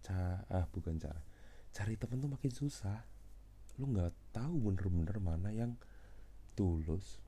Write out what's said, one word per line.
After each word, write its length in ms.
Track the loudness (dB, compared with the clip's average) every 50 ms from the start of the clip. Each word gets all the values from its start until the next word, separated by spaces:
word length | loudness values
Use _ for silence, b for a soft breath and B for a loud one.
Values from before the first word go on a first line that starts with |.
| -4
ca-, 400 | -2 0 2 2 2 2 0 -2 2
ah, 200 | 2 2 2 2
bukan 320 | 0 -2 -2 0 -2 -2
cara. 200 | -2 -4 -6 -6 -8 B B B B B B B B B -4
Cari 240 | -2 0 0 0
temen 240 | -2 -2 -2 -2 0
tuh 80 | 0 0
makin 240 | -2 2 0 0 0
susah. 480 | 2 -2 -2 -2 -2 -2 -2 -2 -2 -6 -10 -14 -14 -14 -14 -14 -14 -16 -18 -16 -16 -14 -14 -6 -4
Lu 80 | 0 2
nggak 240 | 4 4 4 2 0 -4 -14 -6 -4
tahu 240 | -2 0 2 4 4
bener-bener 560 | 4 4 4 4 4 4 6 6 6 4 2
mana 320 | 2 2 2 2 2 2 2
yang 240 | 2 2 2 0 0 -4 B B B B B B B B B B B B B -10 2
tulus. 640 | 4 6 6 6 4 4 2 2 0 0 -4 -8 -10 -10